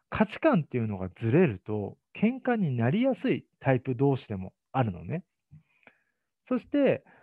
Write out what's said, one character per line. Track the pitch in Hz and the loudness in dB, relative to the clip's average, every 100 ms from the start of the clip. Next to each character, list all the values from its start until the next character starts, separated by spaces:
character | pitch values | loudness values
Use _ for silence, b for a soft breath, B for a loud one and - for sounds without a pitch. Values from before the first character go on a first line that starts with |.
| _ | _
価 | - 214 | -2 -2
値 | - | 0
観 | 320 208 135 | 2 2 0
っ | |
て | 123 | -2
い | |
う | 110 | -2
の | 95 | -4
が | 92 | -8
ず | - 113 | -4 2
れ | 147 170 | 4 4
る | 95 - | 0 -6
と、 | 107 98 - _ - | -6 -6 -10 _ -2
喧 | 214 262 | 0 0
嘩 | - 233 | -2 0
に | 165 120 | 0 0
な | 120 | 2
り | 196 | 2
や | 269 233 | 0 0
す | 262 | -2
い | 135 - _ | -2 -6 _
タ | 135 | 0
イ | 123 | 0
プ | - 120 | 0 0
同 | 139 131 | 2 0
士 | - | -4
で | 98 | -10
も | 92 - _ | -10 -16 _
あ | - | -2
る | 113 | -2
の | 87 | -4
ね。 | 87 160 - _ _ 156 b b b b b b _ _ - | -8 -10 -10 _ _ -20 b b b b b b _ _ -6
そ | 254 | -6
し | - | -2
て、 | 285 254 120 b b | 0 2 0 b b